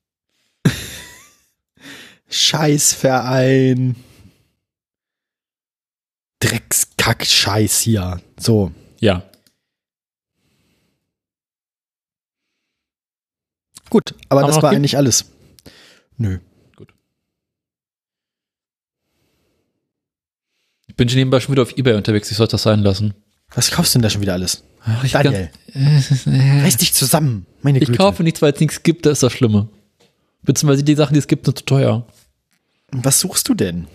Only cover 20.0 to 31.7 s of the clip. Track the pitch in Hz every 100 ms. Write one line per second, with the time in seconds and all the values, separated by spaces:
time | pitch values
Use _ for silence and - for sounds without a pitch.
20 | _ _ _ _ _ _ _ _ _ -
21 | 123 131 131 131 120 139 120 - 131 107
22 | 98 107 - 104 113 107 - 107 101 98
23 | 107 101 _ _ _ - 120 - 175 127
24 | 113 104 98 92 90 - _ _ - 113
25 | 131 139 143 101 87 - - - 139 147
26 | 131 135 - 135 135 139 147 - - -
27 | 135 160 151 110 92 _ 139 139 120 120
28 | 190 92 165 - 156 143 151 - - 160
29 | 147 147 123 - 117 104 107 _ _ _
30 | _ _ _ _ - 135 151 139 143 147
31 | 151 147 - 151 - - -